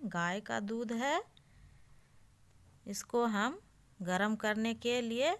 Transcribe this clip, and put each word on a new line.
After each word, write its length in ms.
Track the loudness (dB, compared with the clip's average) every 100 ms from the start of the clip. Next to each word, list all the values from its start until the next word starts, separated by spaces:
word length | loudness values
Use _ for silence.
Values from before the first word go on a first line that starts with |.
गाय 360 | -4 -2 0 -2
का 200 | -2 -4
दूध 320 | -2 -4 -2
है। 300 | -2 0 0 -2 -12 -20 -20 -20 -20 -20 -20 -20 -20 -20 -20 -20 -20 -20 -18 -10
इसको 380 | -8 -2 2 2
हम 340 | 4 2 -2 -12 -20 -20 -8
गरम 340 | -2 2 2 2
करने 380 | 0 2 0
के 260 | 0 0 0
लिए 360 | 0 2 2 0